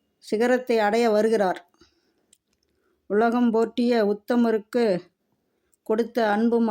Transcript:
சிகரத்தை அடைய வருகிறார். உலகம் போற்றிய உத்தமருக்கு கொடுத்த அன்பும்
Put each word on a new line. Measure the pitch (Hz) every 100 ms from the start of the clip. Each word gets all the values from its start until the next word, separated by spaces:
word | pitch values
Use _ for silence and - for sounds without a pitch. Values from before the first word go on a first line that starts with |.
| _ _
சிகரத்தை | - 214 240 254 254 226
அடைய | 208 226 233
வருகிறார். | 208 220 220 185 - - _ _ _ _ _ _ _ _ _ _ _ _ _ -
உலகம் | 202 233 240 240
போற்றிய | 220 226 - 240 233
உத்தமருக்கு | 202 208 - 240 233 220 - 240 226 180 - _ _ _ _ _ _ _
கொடுத்த | - 214 226 247 220
அன்பும் | 208 233 233 226